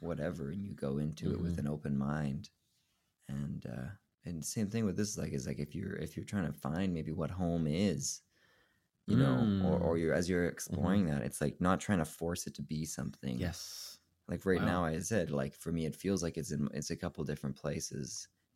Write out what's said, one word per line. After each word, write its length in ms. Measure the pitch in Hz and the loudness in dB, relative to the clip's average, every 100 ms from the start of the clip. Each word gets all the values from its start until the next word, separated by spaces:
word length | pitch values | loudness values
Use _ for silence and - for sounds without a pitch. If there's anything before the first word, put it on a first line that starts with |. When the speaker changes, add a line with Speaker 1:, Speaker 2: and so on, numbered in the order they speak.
Speaker 1:
whatever, 500 | 85 80 76 82 71 | -6 -2 -2 -2 -4
and 140 | 92 98 | -6 -6
you 80 | |
go 240 | 73 69 69 | -4 -2 0
into 320 | 76 78 82 | 0 -2 -2
it 100 | 71 | 0
with 120 | 87 | 0
Speaker 2:
Mm-hmm. 80 | 85 73 | 0 -2
Speaker 1:
an 60 | |
open 240 | 76 76 69 | -2 0 0
mind. 540 | 69 76 73 69 - _ _ _ _ _ _ _ - | 2 0 0 -2 -6 _ _ _ _ _ _ _ -10
And, 360 | 69 71 71 - | -6 -4 -6 -6
uh, 200 | 58 65 101 _ _ | -8 -8 -10 _ _
and 200 | - 85 | -8 -6
same 240 | 73 - 104 | -4 -2 0
thing 160 | 113 | 0
with 120 | 107 90 | 0 2
this, 200 | 104 - | 0 -2
like, 160 | - | -2
is 140 | 71 64 | -2 -2
like, 140 | 67 | -4
if 160 | 73 - | -4 -4
you're, 180 | - | -6
if 220 | - 78 - | -4 -6 -6
you're 100 | - | -4
trying 200 | 104 78 | -2 -2
to 60 | - | -2
find 340 | 67 78 95 | -2 0 0
maybe 200 | 85 76 | 0 -2
what 180 | 76 80 | -2 -2
home 380 | 92 87 85 78 | 0 2 2 2
is, 520 | 76 101 73 - - _ _ _ _ _ _ _ _ - | 4 4 2 -2 -6 _ _ _ _ _ _ _ _ 2
you 100 | 110 | 6
know, 180 | 135 | 6
or, 440 | 127 113 98 92 78 | 6 4 4 4 4
Speaker 2:
Mm. 60 | |
Speaker 1:
or 140 | - 85 | 4 2
you're, 160 | 82 | 4
as 140 | 73 87 | 2 2
you're 160 | 90 87 | 2 2
exploring 560 | - - 87 80 101 | -2 -4 0 4 4
Speaker 2:
Mm-hmm. 100 | 87 71 | 4 2
Speaker 1:
that, 40 | |
it's 180 | 62 - | -2 0
like 180 | 71 - | -2 2
not 180 | 90 92 | 4 4
trying 180 | - 98 | 4 2
to 80 | 78 | 2
force 400 | - 85 87 - | -2 -2 -2 -4
it 80 | |
to 80 | - | -8
be 240 | 73 78 78 | -4 -4 -4
something. 520 | - 69 - 69 62 | -4 -6 -6 -4 -2
Speaker 2:
Yes. 600 | 87 82 - - - - _ _ - | -2 -2 -10 -12 -14 -16 _ _ -8
Speaker 1:
Like 180 | 87 95 | -2 4
right 140 | 90 | 4
Speaker 2:
Wow. 40 | 104 | 6
Speaker 1:
now, 180 | 90 85 | 4 4
I 120 | 80 | 2
said, 300 | - 110 78 | 2 2 2
like, 240 | 71 69 | 0 0
for 160 | - - | -4 -4
me, 140 | 82 | 0
it 100 | 80 | 0
feels 280 | 73 92 98 | -2 0 2
like 160 | 85 78 | 0 -2
it's 120 | 71 | -4
in, 180 | 73 73 | 0 -2
it's 160 | - 73 | -2 -4
a 80 | 80 | -4
couple 260 | 87 - | -4 -4
different 300 | 73 73 71 65 | -4 -2 -4 -4
places. 720 | 71 76 - 69 65 - - _ _ | -4 -4 -4 -6 -8 -8 -12 _ _